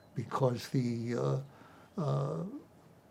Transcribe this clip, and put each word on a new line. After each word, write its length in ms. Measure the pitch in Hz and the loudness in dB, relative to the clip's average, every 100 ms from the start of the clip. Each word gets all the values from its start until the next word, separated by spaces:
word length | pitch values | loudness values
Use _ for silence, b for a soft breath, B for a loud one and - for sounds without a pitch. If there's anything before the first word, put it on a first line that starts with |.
| B | B
because 540 | - 107 - 127 117 - | -8 -4 2 2 2 0
the, 460 | 139 120 117 117 120 | 2 2 0 0 0
uh, 840 | 139 135 - - - - - - | 2 0 -2 -14 -20 -20 -10 -2
uh, 440 | 143 139 143 160 185 285 - - - - - | 0 2 0 -2 -4 -8 -14 -20 -20 -20 -20